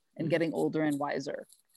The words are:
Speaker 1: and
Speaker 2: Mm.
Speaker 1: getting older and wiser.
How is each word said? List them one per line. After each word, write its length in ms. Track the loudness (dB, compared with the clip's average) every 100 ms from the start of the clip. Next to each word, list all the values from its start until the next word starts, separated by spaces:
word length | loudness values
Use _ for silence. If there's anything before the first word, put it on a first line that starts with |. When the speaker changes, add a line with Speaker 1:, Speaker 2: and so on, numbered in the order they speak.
| _ -6
Speaker 1:
and 120 | 0
Speaker 2:
Mm. 20 |
Speaker 1:
getting 240 | 2 2
older 280 | 0 0 2
and 120 | 2 0
wiser. 480 | -2 -2 -4 -8 -10 -20 _